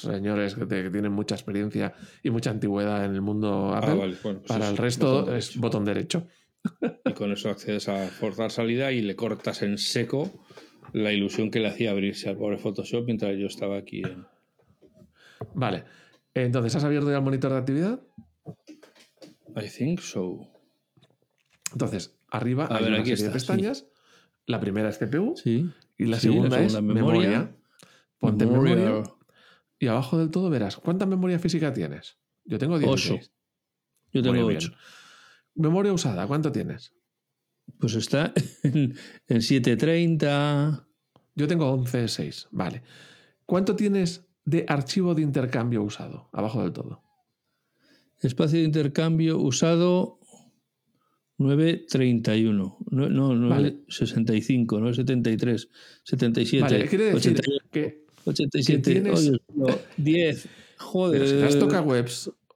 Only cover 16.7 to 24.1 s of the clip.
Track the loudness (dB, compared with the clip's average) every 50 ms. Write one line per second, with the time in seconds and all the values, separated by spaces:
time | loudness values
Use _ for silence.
16.7 | -2 0 0 0 0 0 0 0 0 0 0 0 0 0 -2 -2 -2 -2 -2 -2
17.7 | -2 -2 -2 -2 -4 -6 -10 _ _ -20 -20 _ _ _ -18 -18 -18 _ _ -20
18.7 | -20 _ -20 _ _ -20 -20 _ _ _ -20 -20 -20 _ _ -14 -12 -12 -12 -10
19.7 | -6 -4 -4 -2 -2 -4 -6 -8 -6 -6 -6 -6 -8 -10 -14 -20 _ _ _ _
20.7 | _ _ _ _ _ _ _ _ _ _ _ _ _ _ _ _ _ _ -16 -12
21.7 | -6 -4 -4 -4 -4 -6 -8 -10 _ _ _ -10 -8 -4 -2 -2 -2 -2 -2 -2
22.7 | -2 0 0 0 0 0 0 0 0 0 -2 -2 -2 -4 -2 0 0 0 0 -2
23.7 | -4 -6 -10 _ _ _ _ _